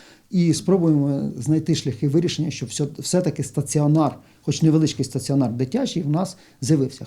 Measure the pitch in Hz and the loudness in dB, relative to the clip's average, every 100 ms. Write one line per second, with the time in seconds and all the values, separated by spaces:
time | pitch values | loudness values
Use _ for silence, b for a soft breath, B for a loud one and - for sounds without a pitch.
0 | B B _ 180 170 - - 190 165 147 | B B _ 0 2 2 2 2 4 2
1 | 143 139 143 - 131 156 156 156 139 - | 2 -2 -4 -4 0 0 2 -2 -2 -2
2 | 147 160 175 - 160 - 127 - 147 - | 0 2 0 -2 -4 -6 -8 -6 -6 -6
3 | 139 180 180 - 139 - 139 151 147 156 | -2 0 0 -4 -6 -4 -2 0 4 4
4 | 143 - b b - 147 160 156 156 - | 2 -2 b b -6 2 4 4 2 0
5 | 135 131 - 139 123 120 131 240 262 - | -6 -6 -2 0 0 -2 -2 -2 -2 -4
6 | 143 156 185 - b b 127 156 131 - | -2 -2 -2 -8 b b 0 2 2 -4